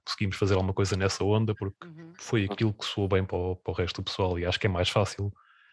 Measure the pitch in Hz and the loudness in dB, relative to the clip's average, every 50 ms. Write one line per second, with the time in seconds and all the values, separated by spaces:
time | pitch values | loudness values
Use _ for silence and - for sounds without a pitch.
0 | - - - - 113 101 95 - 110 95 101 92 95 92 95 - 101 95 101 92 | -4 -8 -4 -2 -2 -2 0 2 2 4 4 4 2 2 2 0 0 0 2 2
1 | 95 98 - - 98 101 107 110 113 107 104 - 101 95 - - - 170 156 160 | 2 0 0 2 2 2 4 4 2 2 0 -2 -4 -8 -8 -10 -18 -18 -16 -16
2 | 165 165 170 - - - 127 110 98 98 - - 113 110 104 - - - - 107 | -18 -18 -18 -14 -6 0 0 2 2 0 0 2 2 2 0 -2 -6 -6 -2 0
3 | 101 92 98 95 95 92 90 90 90 92 90 - - - 90 - 90 87 - - | 0 2 2 2 2 2 -2 -2 -2 -2 -4 -4 -4 -6 -2 -2 -2 -2 -2 -6
4 | 95 - - - 98 92 90 87 87 87 92 - - 107 90 87 90 - - 113 | -6 -6 -2 0 0 0 0 0 0 -2 -2 0 0 0 2 2 0 2 2 2
5 | 98 - - - 101 101 - _ _ _ _ _ _ _ | 2 2 0 -4 -6 -6 -6 _ _ _ _ _ _ _